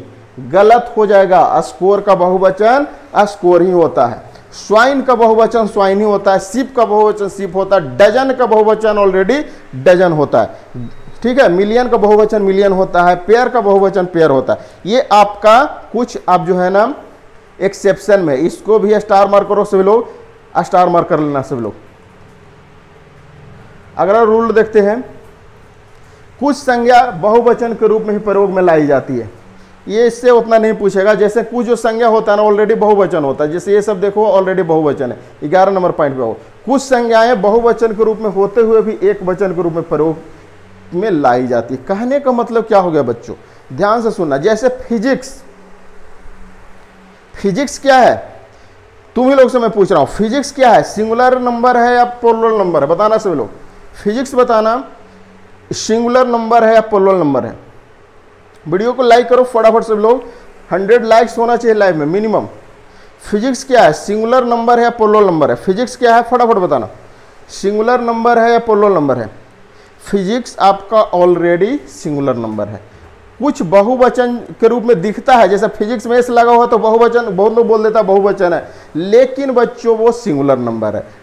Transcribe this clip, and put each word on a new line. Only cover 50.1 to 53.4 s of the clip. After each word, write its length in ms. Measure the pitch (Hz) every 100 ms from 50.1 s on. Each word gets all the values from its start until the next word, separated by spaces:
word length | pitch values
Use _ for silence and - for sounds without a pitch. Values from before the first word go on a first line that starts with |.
| - 214 269 247
क्या 180 | - 254
है, 120 | 185
singular 560 | 147 - 220 226 254 254
number 380 | 247 240 247 240
है 180 | 240
या 100 | 247
plural 540 | 240 240 233 226 226 220
number 240 | 185 165
है, 40 | 139
बताना 320 | 180 214 220
सभी 160 | 214
लोग, 160 | 151